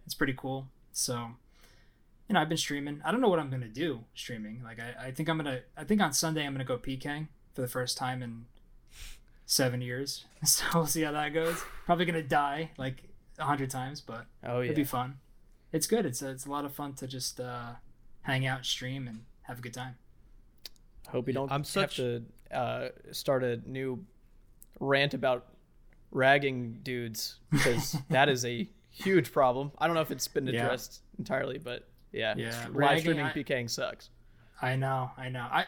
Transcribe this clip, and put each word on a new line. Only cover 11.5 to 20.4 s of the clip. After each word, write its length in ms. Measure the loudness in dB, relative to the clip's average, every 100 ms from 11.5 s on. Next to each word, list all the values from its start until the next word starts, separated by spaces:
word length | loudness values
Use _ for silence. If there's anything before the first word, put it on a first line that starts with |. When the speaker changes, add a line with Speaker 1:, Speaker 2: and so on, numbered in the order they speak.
| 0 -6 -6 2
Speaker 1:
Probably 180 | 4 4
gonna 180 | 0
die, 480 | 2 4 4 0 -6 -4
like, 240 | -6 -6 -12 -20 -18 -4
a 60 |
hundred 260 | 0 0 0
times, 320 | -4 -6 -8
but 240 | -10 -12 -12 -10
Speaker 2:
Oh, 180 | -2 0
Speaker 1:
it'll 120 | 2
be 80 | 2
Speaker 2:
yeah. 60 | 2
Speaker 1:
fun. 320 | 0 -4 -8 -18 -20 -20 -20 -6
It's 140 | -2 2
good. 180 | 2
It's, 200 | 2 -2
it's 240 | -6 -8 -6
a 20 |
lot 160 | -4 -4
of 80 |
fun 200 | -6 -8 -8
to 100 | -10
just, 340 | -6 -6 -6
uh, 340 | -8 -8 -10 -12 -18 -20 -20 -10
hang 240 | -2 0 0
out, 180 | -2 -2
stream, 420 | -4 -4 -6 -8
and 180 | -10 -16 -18
have 160 | -14 -12
a 20 |
good 120 | -10 -10
time. 220 | -10 -12 -20 -20 -20 -20